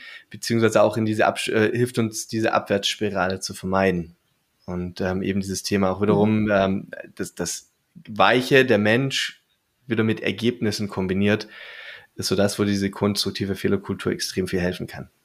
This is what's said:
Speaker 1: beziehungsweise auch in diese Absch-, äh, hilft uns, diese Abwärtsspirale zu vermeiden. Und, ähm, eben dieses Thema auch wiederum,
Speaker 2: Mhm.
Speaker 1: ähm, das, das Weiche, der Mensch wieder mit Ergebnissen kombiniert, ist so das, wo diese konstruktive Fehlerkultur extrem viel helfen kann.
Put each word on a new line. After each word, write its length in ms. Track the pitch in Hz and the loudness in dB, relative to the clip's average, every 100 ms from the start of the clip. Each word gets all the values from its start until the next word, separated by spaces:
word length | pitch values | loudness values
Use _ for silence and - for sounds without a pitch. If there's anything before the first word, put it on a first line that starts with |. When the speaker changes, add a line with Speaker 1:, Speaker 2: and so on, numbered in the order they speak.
| - - _ | -20 -20 _
Speaker 1:
beziehungsweise 540 | - - 117 113 107 | -12 -2 2 4 4
auch 140 | 107 113 | 4 2
in 80 | 107 | -2
diese 200 | 107 95 | 2 0
Absch-, 240 | - - | 0 -2
äh, 220 | 110 107 117 | 2 2 2
hilft 220 | 123 - | -2 0
uns, 300 | 110 110 - | -2 -4 -8
diese 260 | 113 110 | -4 0
Abwärtsspirale 840 | - - 101 - - 104 95 90 95 | 0 0 -2 0 -4 -4 -2 -2 -4
zu 160 | - 98 | -8 -10
vermeiden. 600 | 92 95 95 87 82 _ _ _ _ _ - | -2 2 2 0 -6 _ _ _ _ _ -10
Und, 340 | 90 90 - | -8 -8 -4
ähm, 220 | 92 92 | -4 -2
eben 180 | 95 98 | -2 -4
dieses 220 | 95 92 | -4 -8
Thema 280 | - 101 95 | -2 0 0
auch 100 | 92 | 0
wiederum, 420 | 101 101 107 107 | 2 4 4 2
Speaker 2:
Mhm. 80 | 107 | 2
Speaker 1:
ähm, 340 | 101 98 98 - - - - | 2 2 0 -6 -16 -18 -12
das, 180 | 92 | -12
das 380 | - 87 - - _ _ - - | -6 -6 -6 -14 _ _ -20 -14
Weiche, 560 | 107 95 127 127 135 | 2 4 4 6 4
der 140 | 127 104 | 6 4
Mensch 640 | 104 120 139 - - - _ _ _ _ - | 6 4 2 -2 -6 -10 _ _ _ _ -4
wieder 160 | 110 | 0
mit 180 | 110 107 | 2 0
Ergebnissen 640 | - 101 113 120 110 101 101 | -2 0 -2 0 -2 -2 -6
kombiniert, 600 | - 92 95 101 104 - - - - - - - - | -4 -2 2 2 2 -2 -16 -18 -18 -18 -20 -20 -8
ist 120 | - | -2
so 80 | 98 | 2
das, 240 | 101 - | 2 2
wo 40 | |
diese 280 | 101 101 98 | 0 2 -2
konstruktive 640 | - 104 101 98 98 98 95 | 0 0 0 -4 -4 -6 -2
Fehlerkultur 560 | 98 95 - 95 - | 0 -2 -2 -4 -4
extrem 360 | 98 - - 90 | -4 -4 -4 -2
viel 140 | 92 | -2
helfen 240 | 87 87 90 | -2 -4 -10
kann. 240 | - - _ | -12 -18 _